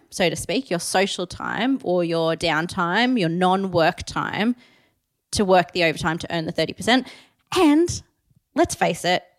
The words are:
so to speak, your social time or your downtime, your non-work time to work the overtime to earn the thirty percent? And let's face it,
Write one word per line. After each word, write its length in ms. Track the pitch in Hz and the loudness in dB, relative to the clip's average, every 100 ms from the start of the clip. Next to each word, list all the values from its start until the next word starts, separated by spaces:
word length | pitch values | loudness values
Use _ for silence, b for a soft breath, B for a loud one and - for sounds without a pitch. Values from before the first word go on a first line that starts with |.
| _ | _
so 200 | - 180 | -2 -2
to 60 | - | -2
speak, 340 | - 170 170 | -4 -6 -4
your 80 | 170 | -6
social 480 | - 185 190 - 180 | -2 0 0 -2 -8
time 540 | - - 180 240 269 | -8 -8 -4 -2 -2
or 220 | - 180 | 0 0
your 320 | 170 165 160 160 | 0 0 0 0
downtime, 800 | 170 151 170 - 170 190 247 254 | 0 0 -2 -2 -2 0 2 2
your 100 | 165 | 0
non-work 760 | 165 180 190 196 175 160 185 | 2 2 2 0 2 2 0
time 500 | - 160 - - 220 247 b b b b _ _ - | -6 -6 -4 -2 -2 -2 b b b b _ _ -8
to 120 | - | -2
work 280 | 202 185 175 | 4 4 4
the 100 | 180 | 0
overtime 340 | 165 160 180 165 | 0 0 -4 -4
to 140 | - | -4
earn 140 | 170 165 | -6 -4
the 60 | |
thirty 220 | 175 160 | -2 -4
percent? 340 | - 190 254 262 B B B - - | -2 0 0 0 B B B -6 2
And 440 | 330 294 349 - - _ _ _ _ | 4 6 2 -2 -12 _ _ _ _
let's 220 | - 339 - | 0 0 2
face 280 | 175 175 | -2 -2
it, 200 | 175 180 - | 0 -2 -2